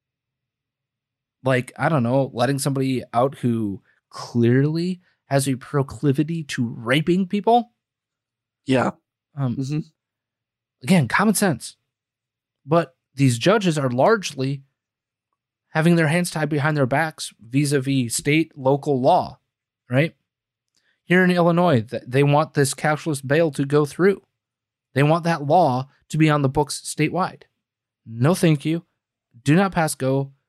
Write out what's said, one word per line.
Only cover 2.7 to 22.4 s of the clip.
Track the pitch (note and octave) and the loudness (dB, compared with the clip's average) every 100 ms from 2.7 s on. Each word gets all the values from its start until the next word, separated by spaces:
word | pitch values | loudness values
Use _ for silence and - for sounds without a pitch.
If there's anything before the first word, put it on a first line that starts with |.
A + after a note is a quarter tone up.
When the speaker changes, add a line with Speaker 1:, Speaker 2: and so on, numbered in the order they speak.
| C3+ C3 B2+ - | -2 -2 -4 -4
Speaker 1:
out | A#2 C3+ C3+ | 0 0 0
who | B2 A2+ G#2+ G2 _ _ _ | -4 -2 -4 -8 _ _ _
clearly | - - A#2+ A#2 B2+ C#3+ D#3+ F3 F3+ _ _ - | -18 -6 0 2 2 0 -2 -6 -8 _ _ -4
has | C#3 C#3 | -2 -2
a | B2+ | -6
proclivity | - C#3+ C#3 - D3 C3+ D#3 E3+ | -6 -6 -4 -4 -2 0 -2 -6
to | D3+ - A#2 | -8 -6 -6
raping | C#3 A2+ C#3 D#3+ F3 F#3 | -6 -2 -2 0 -2 -2
people. | G#3 G#3+ A#3+ A3+ _ _ _ _ _ _ _ _ _ - | -4 2 0 0 _ _ _ _ _ _ _ _ _ -2
Speaker 2:
Yeah. | C3 A#2 - _ _ _ C#3+ | 0 0 -4 _ _ _ -8
Speaker 1:
Um, | C3+ A#2 | -6 -4
Speaker 2:
Mm-hmm. | C3 D3+ - _ _ _ _ _ _ _ _ _ | -6 -6 -8 _ _ _ _ _ _ _ _ _
Speaker 1:
again, | B2 F#3 A#2+ | 0 0 2
common | - G#3 | 0 0
sense. | G#3 G3+ B2+ - - _ _ _ _ _ _ _ _ C#3 | 0 0 -2 -8 -20 _ _ _ _ _ _ _ _ -2
But | E3 D#3 _ _ | -2 -2 _ _
these | B2+ C3+ A#2 | 0 0 2
judges | E3 A3 F#3 D#3 | 2 2 2 -2
are | C3 | -2
largely | B2 D#3+ A3+ F3 C#3+ C3+ C#3 - _ _ _ _ _ _ _ _ _ _ | 2 2 2 -2 -8 -6 -8 -12 _ _ _ _ _ _ _ _ _ _
having | D#3+ D#3+ E3+ | 0 2 2
their | D#3 | 2
hands | E3+ F3 | 0 -2
tied | E3 D3+ | -4 -4
behind | D3+ D3 D3+ | -2 0 0
their | B2+ | 0
backs | C#3 D#3+ - - - | 0 -4 -6 -16 -16
vis-a-vis | A2+ C3 D3 C#3+ C3 C3+ A#2 | -4 -2 0 0 0 -2 -2
state, | - - D3+ D#3+ - | -4 0 0 0 -2
local | C3 C#3+ D3 C3+ | 0 0 0 0
law, | C3 F3 A2+ - _ _ _ _ - | 2 2 0 -10 _ _ _ _ -4
right? | B2 D#3+ - _ _ _ _ _ _ _ _ | 0 0 -4 _ _ _ _ _ _ _ _
Here | - F3 | 0 2
in | F3+ | 4
Illinois, | F3+ E3+ E3+ F3+ C3 | 4 2 4 2 2
th-, | G#2+ A2+ - | 0 -10 -4
they | C3 | 0
want | C#3+ C#3+ | 2 2